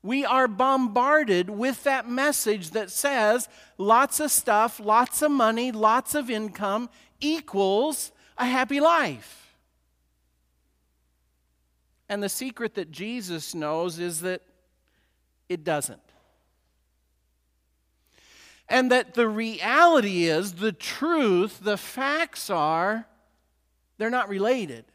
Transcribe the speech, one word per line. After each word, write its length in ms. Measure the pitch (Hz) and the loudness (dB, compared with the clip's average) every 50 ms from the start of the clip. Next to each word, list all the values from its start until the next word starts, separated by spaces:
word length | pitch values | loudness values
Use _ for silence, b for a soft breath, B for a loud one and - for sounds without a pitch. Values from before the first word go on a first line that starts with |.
We 220 | - 190 247 277 285 | -6 -4 -4 -2 0
are 200 | 208 247 262 262 | 2 4 4 4
bombarded 1000 | 254 208 185 262 269 269 269 262 233 202 240 247 269 302 311 302 220 190 175 180 185 | 2 2 2 2 2 4 2 2 0 2 2 2 4 4 4 4 4 2 2 2 -2
with 340 | 214 202 233 269 240 - - | -4 -2 -2 -2 -2 -2 -2
that 220 | 285 269 262 226 240 | 0 0 0 -2 -4
message 640 | 240 254 269 302 277 - - 226 208 208 180 160 | -4 0 0 0 0 0 0 -2 -2 -2 -4 -6
that 180 | 165 220 208 185 | -6 -6 -6 -4
says 580 | - - - 285 277 254 220 208 226 247 233 B B B B B B B | -6 -4 -2 0 0 2 4 4 4 2 0 B B B B B B B
lots 420 | 185 202 226 240 277 269 - - | 4 6 6 6 6 4 0 -2
of 100 | 302 294 | -2 0
stuff, 480 | - - - - 214 208 220 233 - - | 0 0 2 2 2 4 2 2 -2 -6
lots 440 | 214 208 214 226 247 233 - - | -2 2 4 4 4 2 0 -2
of 80 | 302 302 | 0 2
money, 420 | 285 269 233 220 226 233 240 254 | 2 4 2 2 2 0 -2 -4
lots 420 | 220 220 214 214 226 254 262 - - | -2 2 2 4 2 2 0 -2 -4
of 140 | 294 277 226 | -4 -4 -4
income 600 | 240 214 214 208 - - 202 196 196 220 247 240 b b b b b b | -6 -6 -6 -8 -8 -6 -4 -4 -4 -4 -6 -8 b b b b b b
equals 920 | - 294 320 330 - - - 196 196 190 196 208 254 311 294 - - - b b b b b | -4 -4 -4 -4 -6 -6 -2 0 0 2 2 2 0 0 -2 -6 -8 -10 b b b b b
a 80 | b 247 | b -2
happy 360 | 247 247 262 254 - 277 285 | 0 0 0 0 0 0 2
life. 760 | 294 320 339 330 277 180 139 110 98 - - - - _ _ _ _ _ _ _ _ _ _ _ _ _ _ _ _ _ _ _ _ _ _ _ _ _ _ _ _ _ _ _ _ _ _ _ _ _ _ _ _ _ _ _ _ _ _ _ _ _ _ _ _ | 4 4 4 4 0 -2 -4 -10 -14 -20 -20 -20 -20 _ _ _ _ _ _ _ _ _ _ _ _ _ _ _ _ _ _ _ _ _ _ _ _ _ _ _ _ _ _ _ _ _ _ _ _ _ _ _ _ _ _ _ _ _ _ _ _ _ _ _ _
And 160 | _ 202 202 | _ -6 -6
the 60 | 202 196 | -4 -6
secret 460 | - - 254 269 233 - 233 214 _ | -6 -6 -8 -10 -8 -8 -8 -8 _
that 180 | 202 180 160 | -8 -10 -10
Jesus 600 | 151 139 190 214 240 247 202 180 175 160 147 - - | -10 -12 -10 -8 -8 -10 -8 -8 -10 -10 -10 -10 -8
knows 440 | 165 151 151 156 160 170 180 160 165 | -6 -4 -4 -4 -2 -4 -4 -6 -6
is 220 | 175 175 165 160 | -8 -8 -8 -6
that 220 | 175 185 185 180 _ _ _ _ _ _ _ _ _ _ _ _ _ _ _ _ _ _ _ _ _ _ | -6 -6 -8 -8 _ _ _ _ _ _ _ _ _ _ _ _ _ _ _ _ _ _ _ _ _ _
it 160 | 180 170 151 | -8 -6 -4
doesn't. 380 | 175 160 147 - - 113 _ _ _ _ _ _ _ _ _ _ _ _ _ _ _ _ _ _ _ _ _ _ _ _ _ _ _ _ _ _ _ _ _ _ _ _ _ _ _ _ _ _ b b b b b b b b b b b b b | -4 -4 -4 -4 -8 -12 _ _ _ _ _ _ _ _ _ _ _ _ _ _ _ _ _ _ _ _ _ _ _ _ _ _ _ _ _ _ _ _ _ _ _ _ _ _ _ _ _ _ b b b b b b b b b b b b b
And 240 | 220 254 254 254 | 2 2 4 4
that 220 | 247 254 240 247 - | 4 2 2 0 0
the 120 | 233 240 | 0 2
reality 1000 | 220 214 214 226 226 226 - - 214 254 294 339 349 330 285 208 202 190 175 170 | 2 2 -2 -4 -6 -6 -6 -4 0 4 6 6 8 6 6 2 2 0 0 0
is, 280 | 165 156 156 190 202 175 | 2 2 0 -2 -4 -6
the 160 | 170 196 220 | -4 -4 -4
truth, 880 | 190 _ - - - - 269 320 339 320 277 214 185 175 190 214 - - | -4 _ -10 -12 -8 -6 -2 -2 0 2 2 2 4 2 2 -2 -4 -6
the 160 | 185 208 208 190 | -4 -4 -4 -4
facts 720 | - - - 262 269 277 294 320 330 - - - - - | -6 -12 -8 -6 -4 -2 -2 -2 -4 -4 -6 -14 -8 -4
are, 560 | 196 165 147 156 160 165 175 196 214 226 226 _ _ _ _ _ _ _ _ _ _ _ _ _ _ _ _ _ _ | -2 0 0 0 0 0 0 0 -2 -4 -8 _ _ _ _ _ _ _ _ _ _ _ _ _ _ _ _ _ _
they're 140 | _ 214 226 | _ -4 -2
not 180 | 240 254 220 202 | -2 -2 -2 -2
related. 560 | 202 196 196 226 262 254 208 151 123 117 113 _ | -2 -2 0 0 0 -2 -2 -8 -10 -14 -16 _